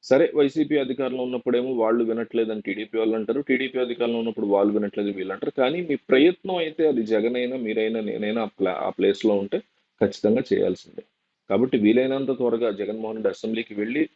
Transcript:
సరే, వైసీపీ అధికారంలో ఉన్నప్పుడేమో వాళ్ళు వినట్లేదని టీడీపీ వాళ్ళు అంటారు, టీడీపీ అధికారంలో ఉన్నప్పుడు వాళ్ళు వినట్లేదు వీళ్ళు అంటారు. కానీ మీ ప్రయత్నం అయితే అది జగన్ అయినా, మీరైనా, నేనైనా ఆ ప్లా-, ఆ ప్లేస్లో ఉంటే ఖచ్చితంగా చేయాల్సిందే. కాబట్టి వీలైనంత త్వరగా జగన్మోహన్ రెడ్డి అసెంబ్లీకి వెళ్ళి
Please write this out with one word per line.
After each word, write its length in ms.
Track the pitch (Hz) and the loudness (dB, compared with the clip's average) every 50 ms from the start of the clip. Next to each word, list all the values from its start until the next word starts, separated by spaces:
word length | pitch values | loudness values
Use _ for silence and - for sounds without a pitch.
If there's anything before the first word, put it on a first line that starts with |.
| _ | _
సరే, 220 | - 127 139 165 156 - 151 | 4 4 4 4 4 4 2
వైసీపీ 380 | 143 139 - 160 151 - 151 147 135 | 2 2 2 0 -2 0 0 0 0
అధికారంలో 380 | 127 131 123 135 127 123 127 127 127 | -2 -4 -4 -4 -4 -4 -4 -4 -4
ఉన్నప్పుడేమో 420 | 127 123 - 127 120 120 123 131 131 120 110 | -4 -4 -2 0 0 0 0 0 0 0 2
వాళ్ళు 200 | 110 117 120 117 | 2 4 2 2
వినట్లేదని 580 | 110 113 113 113 110 - 113 113 110 110 107 101 | 0 0 -2 -4 -2 0 0 0 0 -2 -6 -4
టీడీపీ 300 | - 98 104 107 107 - 110 | -6 -6 -6 -6 -4 -2 0
వాళ్ళు 180 | 110 110 110 113 | 0 2 0 0
అంటారు, 220 | 107 107 117 139 | 0 -2 -2 -2
టీడీపీ 380 | 143 - 135 123 131 131 127 127 127 | 2 0 0 0 0 -2 -2 -2 -2
అధికారంలో 320 | 120 120 117 120 117 117 117 113 | -2 -2 -2 -2 -2 0 -2 -2
ఉన్నప్పుడు 260 | 117 107 - 107 101 101 | -4 -4 -4 0 2 4
వాళ్ళు 180 | 98 101 104 104 | 4 4 4 2
వినట్లేదు 380 | 107 104 101 - - 101 104 101 95 | 0 -2 -2 -4 -4 -4 -4 -4 -4
వీళ్ళు 140 | 92 95 95 | -6 -8 -6
అంటారు. 180 | 98 - 151 - - | -4 -6 -6 0 0
కానీ 180 | 131 127 156 180 180 160 | 0 0 0 -2 -2 -4
మీ 80 | 143 123 _ - | -4 -4 _ 2
ప్రయత్నం 460 | 135 131 147 175 180 _ _ 190 185 | 4 6 6 4 4 _ _ -6 -4
అయితే 260 | 180 170 156 156 - 160 156 | -4 -4 -6 -2 0 2 2
అది 160 | 139 120 110 107 110 | 2 2 0 0 0
జగన్ 240 | 107 104 113 123 123 | 2 2 0 0 -2
అయినా, 160 | 123 123 131 | -4 -4 -4
మీరైనా, 440 | 131 120 107 110 113 110 110 113 113 | -4 -4 -2 -2 0 0 0 -2 -2
నేనైనా 420 | 107 104 110 117 104 104 107 117 110 | -4 -4 -4 -4 -4 -2 -2 -2 -4
ఆ 80 | 104 _ _ | -6 _ _
ప్లా-, 220 | 98 92 90 - - | -2 -2 -2 -2 -4
ఆ 40 | 95 | -6
ప్లేస్లో 440 | - - 92 98 98 - - 110 104 101 98 | -2 2 2 2 2 2 2 2 2 2 0
ఉంటే 160 | 101 - 190 - _ _ _ _ _ _ _ | -2 -6 -6 -6 _ _ _ _ _ _ _
ఖచ్చితంగా 440 | 110 101 101 - - 202 214 123 123 - - | 0 0 0 0 2 2 2 2 2 0 0
చేయాల్సిందే. 520 | - 98 95 92 - - - - - - _ _ _ _ _ _ _ _ _ | 2 2 0 -2 -4 -8 -18 -18 -18 -20 _ _ _ _ _ _ _ _ _
కాబట్టి 280 | 98 101 120 127 - 120 | 0 0 0 2 2 4
వీలైనంత 520 | 104 107 110 123 131 131 135 135 139 131 131 123 | 4 4 4 4 2 2 0 -2 -2 -4 -2 0
త్వరగా 300 | 127 120 113 113 120 113 | 0 0 0 0 0 -2
జగన్మోహన్ 480 | 104 98 104 95 107 113 110 107 110 113 | -2 -4 -6 -6 -6 -6 -8 -8 -8 -2
రెడ్డి 140 | 107 101 92 | -2 -4 -4
అసెంబ్లీకి 380 | - - 113 113 113 117 _ 107 | -2 -6 -4 -4 -4 -6 _ -6
వెళ్ళి 300 | 101 104 110 123 147 190 - _ | -6 -4 -2 0 -2 -2 -2 _